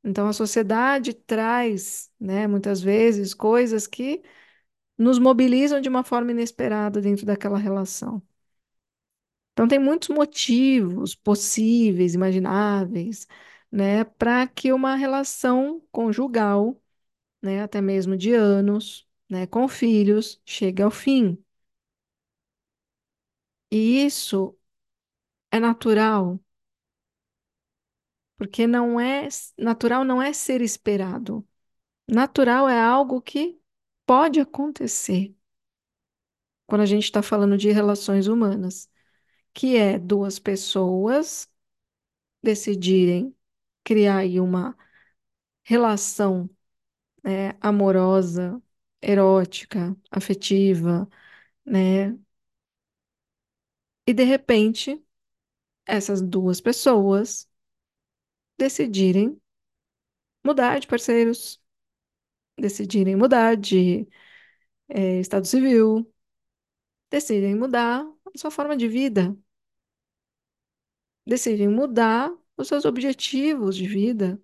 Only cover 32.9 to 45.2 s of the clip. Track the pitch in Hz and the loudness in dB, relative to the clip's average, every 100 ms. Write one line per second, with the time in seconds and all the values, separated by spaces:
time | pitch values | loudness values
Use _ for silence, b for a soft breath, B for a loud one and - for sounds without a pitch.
32.9 | 254 262 254 - 285 339 349 _ _ _ | 4 2 -4 -6 -6 -6 -8 _ _ _
33.9 | _ - 254 311 302 269 - 294 - 240 | _ 2 4 4 2 0 -4 -8 -6 -6
34.9 | - - 185 196 _ _ _ _ _ _ | -6 -2 -2 -2 _ _ _ _ _ _
35.9 | _ _ _ _ _ _ _ - 208 208 | _ _ _ _ _ _ _ -4 0 2
36.9 | 208 208 208 208 208 202 202 208 208 208 | 2 0 -4 -2 2 2 4 2 2 2
37.9 | 202 - 196 196 233 208 202 185 - - | 0 0 0 2 0 0 -2 -6 -10 -20
38.9 | _ _ _ _ _ _ - 262 240 202 | _ _ _ _ _ _ -4 0 2 2
39.9 | 185 180 202 196 - - 196 - 196 185 | 0 -2 -2 -2 -6 -6 -6 -4 -2 0
40.9 | 185 208 269 330 - - _ _ _ _ | 0 0 -2 -2 -10 -16 _ _ _ _
41.9 | _ _ _ _ _ 226 208 208 196 180 | _ _ _ _ _ -4 -2 -4 -4 2
42.9 | 190 180 175 262 _ _ _ _ _ - | 4 4 2 -4 _ _ _ _ _ 0
43.9 | 214 202 196 185 180 185 180 202 - b | 2 4 2 0 0 0 -2 -4 -10 b
44.9 | b b b | b b b